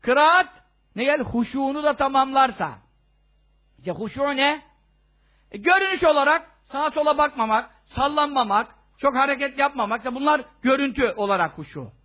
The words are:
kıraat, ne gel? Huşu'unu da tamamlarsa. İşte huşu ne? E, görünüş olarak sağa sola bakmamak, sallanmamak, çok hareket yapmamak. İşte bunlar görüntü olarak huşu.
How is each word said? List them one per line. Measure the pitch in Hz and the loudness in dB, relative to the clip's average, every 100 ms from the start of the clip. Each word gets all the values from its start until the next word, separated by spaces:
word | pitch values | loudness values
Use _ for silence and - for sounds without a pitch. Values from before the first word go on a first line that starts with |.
kıraat, | 233 269 302 359 359 - _ _ _ 196 | 0 4 4 4 0 -8 _ _ _ -4
ne | |
gel? | 262 302 | -2 -2
Huşu'unu | 240 233 233 269 269 285 | -2 -4 -4 -2 -4 0
da | 294 285 | -2 0
tamamlarsa. | 269 269 269 269 262 - 165 101 _ _ _ _ _ _ _ _ _ _ | 0 0 2 2 0 0 -8 -10 _ _ _ _ _ _ _ _ _ _
İşte | 180 | -12
huşu | 160 214 262 | -8 -10 -4
ne? | 277 269 277 294 _ _ _ _ _ _ _ _ _ | -4 0 0 -2 _ _ _ _ _ _ _ _ _
E, | 202 | -4
görünüş | 269 381 381 370 | 2 2 2 2
olarak | 330 294 277 330 - _ | 2 4 2 0 -2 _
sağa | _ 277 302 | _ -4 -4
sola | 302 302 285 | 0 0 2
bakmamak, | 294 277 220 214 240 _ _ | 0 0 0 0 -2 _ _
sallanmamak, | - 277 302 294 277 226 202 240 _ _ _ | -4 -2 0 0 0 0 0 -2 _ _ _
çok | 277 254 | 0 2
hareket | 277 269 277 269 | 0 0 -4 -2
yapmamak. | 277 277 208 226 | -2 0 -4 -4
İşte | 247 247 | -4 -2
bunlar | 285 302 - _ | 0 0 -2 _
görüntü | 247 277 277 247 240 196 | 0 2 0 0 -2 0
olarak | 202 190 165 - | -2 0 0 -4
huşu. | 147 151 113 _ | -14 -14 -16 _